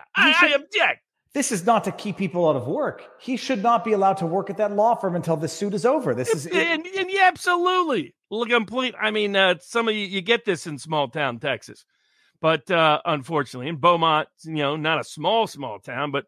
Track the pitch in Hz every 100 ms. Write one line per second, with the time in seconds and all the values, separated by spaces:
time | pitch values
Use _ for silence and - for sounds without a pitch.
0 | - - 339 320 330 277 302 381 220 127
1 | _ _ _ 294 - 196 190 220 196 -
2 | 214 - 196 175 160 135 113 247 233 -
3 | - - - 262 - 226 233 233 233 208
4 | 196 190 165 190 196 196 208 202 226 -
5 | 190 175 165 160 160 - 202 196 233 302
6 | 190 120 131 170 139 339 330 320 359 381
7 | 370 392 370 302 370 349 359 370 339 220
8 | 127 _ - 214 233 240 202 240 254 -
9 | 214 214 208 196 190 170 - 233 226 214
10 | 196 196 180 233 214 165 170 143 156 156
11 | 139 156 139 117 143 117 - 110 _ _
12 | _ _ _ _ 160 160 - 175 156 147
13 | 175 151 127 156 135 127 139 156 170 170
14 | 165 156 180 _ 160 156 143 156 151 156
15 | - - 160 226 208 147 127 101 - 127
16 | 147 139